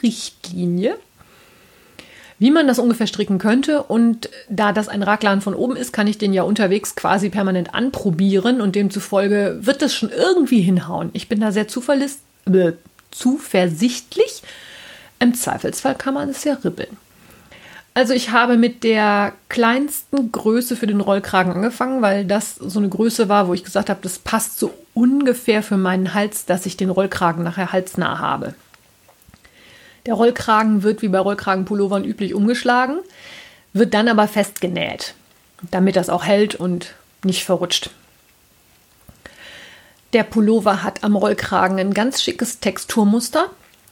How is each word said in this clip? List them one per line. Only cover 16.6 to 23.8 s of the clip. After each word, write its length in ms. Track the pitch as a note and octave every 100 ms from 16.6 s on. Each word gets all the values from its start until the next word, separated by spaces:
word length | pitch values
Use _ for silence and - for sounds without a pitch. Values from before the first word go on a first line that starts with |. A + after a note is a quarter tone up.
ribbeln. 320 | - E3+ - G#3 _ _ - - - - - - -
Also 200 | - B3
ich 160 | B3+ A#3+
habe 260 | A3+ A#3+ A#3+
mit 300 | A#3+ A#3+ A3+
der 480 | A3 G#3 G#3 G3+ - -
kleinsten 840 | - A3+ B3 D4 - - C#4 A#3
Größe 460 | - G#3+ A3+ B3 A#3+
für 100 | G#3+
den 140 | G3+
Rollkragen 500 | G3+ G3 G3 F#3+ F#3
angefangen, 500 | F3 A3 A#3+ B3 C4
weil 220 | G#3+ G3
das 320 | F#3+ G3+ G#3+ -
so 240 | - F#3+
eine 80 | G3+
Größe 400 | F#3 A3+ A3+ G#3
war, 220 | G#3 F#3
wo 40 |
ich 120 | F3 -
gesagt 240 | G3